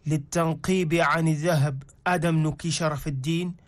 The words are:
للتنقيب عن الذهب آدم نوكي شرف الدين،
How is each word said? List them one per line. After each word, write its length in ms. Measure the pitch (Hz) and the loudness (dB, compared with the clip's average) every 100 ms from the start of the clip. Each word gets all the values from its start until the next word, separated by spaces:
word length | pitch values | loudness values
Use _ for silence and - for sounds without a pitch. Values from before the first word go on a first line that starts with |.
| - | -2
للتنقيب 880 | 151 139 170 165 156 - 185 170 | -2 -2 0 0 -2 0 0 2
عن 340 | 170 151 160 160 | 2 2 2 2
الذهب 560 | 151 165 156 143 135 - - - | 0 2 2 2 -2 -10 -6 -2
آدم 280 | 180 170 160 | 0 2 2
نوكي 360 | 156 143 170 | 0 -2 -4
شرف 360 | 160 160 143 156 | -2 -2 -2 -4
الدين، 480 | 139 135 165 180 175 | -4 -2 -2 -2 -8